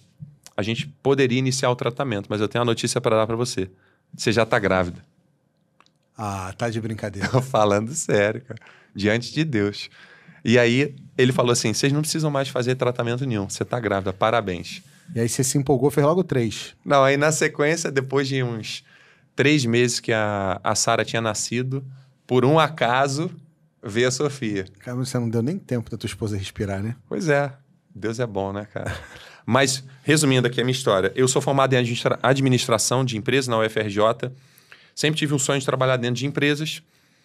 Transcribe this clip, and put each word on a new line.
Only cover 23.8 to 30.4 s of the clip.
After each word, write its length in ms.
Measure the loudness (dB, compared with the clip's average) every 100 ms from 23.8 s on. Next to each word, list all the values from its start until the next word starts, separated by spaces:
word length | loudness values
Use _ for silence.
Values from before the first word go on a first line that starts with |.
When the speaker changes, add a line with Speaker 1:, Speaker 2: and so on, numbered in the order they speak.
Speaker 1:
veio 280 | -4 0 0
a 20 |
Sofia. 540 | 0 -4 -2 -4 -4 -6 -12
Speaker 2:
Cara, 180 | -10 -6
você 200 | -4 -2
não 120 | -2
deu 120 | -2
nem 160 | -2 -4
tempo 320 | -4 -6 -6
da 60 | -8
tua 120 | -8
esposa 280 | -6 -6 -6
respirar, 480 | -8 -6 -6 -4
né? 140 | -6 -10 -10
Speaker 1:
Pois 220 | -6 0
é. 240 | 0 0 -8 _ _ _ -8
Deus 240 | -6 -4
é 80 | -4
bom, 240 | -4 -4
né, 160 | -6 -10
cara? 200 | -10 -8 -10 -14 -20
<laughs> 240 | -20 -14 0
Mas, 380 | 2 2 -2 -10 -8
resumindo 440 | 0 2 4 4